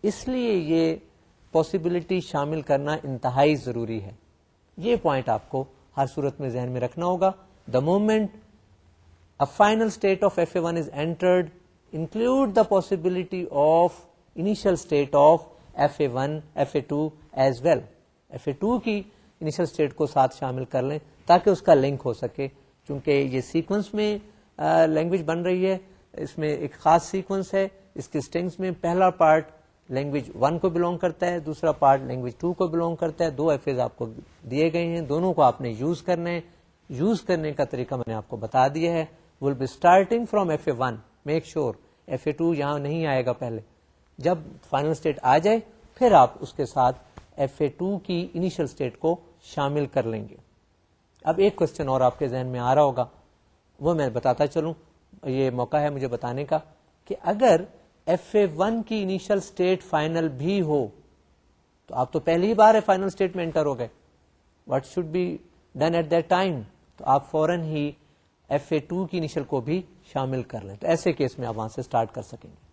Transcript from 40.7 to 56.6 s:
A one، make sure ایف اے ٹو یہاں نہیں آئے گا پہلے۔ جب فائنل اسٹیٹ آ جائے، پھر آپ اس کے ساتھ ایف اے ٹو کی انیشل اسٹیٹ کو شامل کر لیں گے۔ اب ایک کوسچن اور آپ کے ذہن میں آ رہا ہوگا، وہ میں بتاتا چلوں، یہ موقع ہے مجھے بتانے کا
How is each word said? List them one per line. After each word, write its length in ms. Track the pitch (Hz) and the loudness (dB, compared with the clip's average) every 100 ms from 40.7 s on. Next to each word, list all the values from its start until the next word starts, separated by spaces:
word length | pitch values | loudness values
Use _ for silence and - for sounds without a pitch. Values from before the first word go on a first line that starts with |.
A 140 | 123 127 | -2 -2
one، 100 | 113 - _ 143 | -4 -14 _ -4
make 300 | 160 - 165 | -4 -4 -4
sure 140 | 131 - _ _ - | -4 -6 _ _ -8
ایف 140 | 135 | -6
اے 80 | - | -4
ٹو 220 | 147 165 | 0 0
یہاں 240 | 160 143 147 | 0 -2 -2
نہیں 280 | 143 165 160 | -2 -2 0
آئے 200 | 131 123 | 0 0
گا 60 | |
پہلے۔ 280 | 120 123 113 - _ _ _ _ - | -4 -6 -8 -12 _ _ _ _ -4
جب 200 | 143 175 151 - - | -2 -2 -4 -20 -6
فائنل 200 | 135 147 | -2 0
اسٹیٹ 280 | 156 165 143 | -2 -2 -2
آ 160 | 127 143 | 2 4
جائے، 200 | 180 226 220 - - | 4 0 -2 -20 -20
پھر 180 | - 247 | 2 6
آپ 200 | 180 123 - | 8 6 2
اس 120 | 131 | -14
کے 140 | - 135 | -6 -4
ساتھ 320 | - 127 135 - - _ - | 2 2 0 -12 -20 _ -4
ایف 140 | 139 - | -4 -2
اے 100 | 147 | -4
ٹو 300 | - 185 202 | -2 -6 -6
کی 300 | - 175 180 | -6 -6 -6
انیشل 280 | 165 180 - | -4 -4 -2
اسٹیٹ 360 | 151 - 131 - | -6 -4 -8 -2
کو 180 | 160 170 - _ | -2 -2 -6 _
شامل 440 | - - 139 147 139 | -12 -4 -2 -2 -2
کر 160 | 139 | -2
لیں 260 | 117 110 107 | -2 -6 -8
گے۔ 80 | - _ _ _ _ _ _ _ _ | -18 _ _ _ _ _ _ _ _
اب 160 | - 165 | -4 2
ایک 180 | 196 196 | 2 2
کوسچن 320 | 165 - 143 | -4 -2 -2
اور 120 | 131 | 2
آپ 180 | 127 - | 2 2
کے 100 | 139 | -4
ذہن 180 | 127 127 | -4 -6
میں 140 | 127 | -4
آ 140 | 123 | 2
رہا 80 | 139 | 4
ہوگا، 220 | 147 127 123 - _ _ _ _ _ _ | 4 2 -6 -8 _ _ _ _ _ _
وہ 140 | 143 | -2
میں 140 | 165 139 | 0 0
بتاتا 380 | 117 131 123 147 | 0 0 0 0
چلوں، 280 | 165 160 160 _ _ _ - | -2 -4 -8 _ _ _ -12
یہ 260 | - 131 135 | -6 -2 -2
موقع 260 | 123 123 151 | -2 -2 0
ہے 140 | 147 | -2
مجھے 180 | 143 131 | -4 -6
بتانے 360 | 117 123 127 | -4 -6 -6
کا 140 | 143 156 | -4 -4